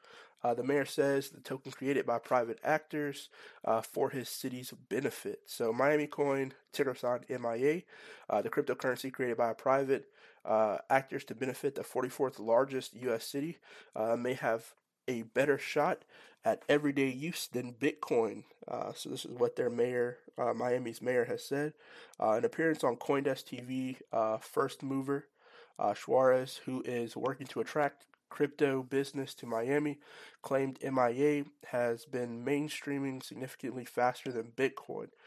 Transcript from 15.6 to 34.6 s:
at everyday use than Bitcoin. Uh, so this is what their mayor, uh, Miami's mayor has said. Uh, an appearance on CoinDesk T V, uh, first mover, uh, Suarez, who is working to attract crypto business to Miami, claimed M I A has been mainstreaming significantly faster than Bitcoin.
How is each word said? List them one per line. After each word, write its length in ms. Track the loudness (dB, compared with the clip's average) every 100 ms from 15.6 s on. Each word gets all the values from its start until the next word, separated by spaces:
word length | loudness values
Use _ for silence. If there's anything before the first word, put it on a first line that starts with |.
| 2 2 2 0 -6 -20 -20 _ 0
at 180 | 0 4
everyday 400 | 4 4 2 2
use 380 | 0 -6 -6 -6
than 260 | -6 -6
Bitcoin. 680 | -2 -2 0 0 2 2 -2 -12 -16 -8
Uh, 280 | -6 -6
so 160 | -8 -8
this 160 | -8 -6
is 60 |
what 260 | 0 0 2
their 120 | 0
mayor, 500 | 2 2 2 0 -4 -10 -2
uh, 160 | 0
Miami's 480 | 0 2 0 -2 -4
mayor 240 | 0 2 2
has 180 | -2
said. 300 | -2 -2 -2 -6 -18 -20 -14 0
Uh, 140 | 2
an 140 | 4 2
appearance 360 | 2 2 4 2
on 100 | 2
CoinDesk 500 | 2 2 2 -2 -6
T 120 | -10
V, 380 | -6 -4 -4 -6 -4
uh, 240 | 0 0 0
first 460 | -2 0 0 -2
mover, 440 | -4 -2 0 -2 -4 _ -20 -20 -14 -2
uh, 160 | 0
Suarez, 680 | 0 2 6 6 6 2 -8
who 180 | -6 -6 -4
is 320 | -4 -4 -4
working 300 | -4 -4 -6
to 120 | -6
attract 460 | -2 0 0 -2 _ _ -10
crypto 540 | -2 0 2 2 2
business 500 | 0 -2 0 -4 -6
to 140 | -8 -4
Miami, 520 | -2 2 2 0 -4 -12 -20 -20 -12
claimed 340 | -2 0 0 -4
M 180 | -2 4
I 100 | 4
A 340 | 4 4 2 -2 _ -4
has 380 | 0 0 0 -4
been 400 | -4 -4 -4 -2
mainstreaming 800 | 0 -2 -6 -4 -4 -4 -6
significantly 600 | -10 -10 -10 -8 -8 -8
faster 480 | -6 0 0 0 -4
than 220 | -6 -4
Bitcoin. 520 | -2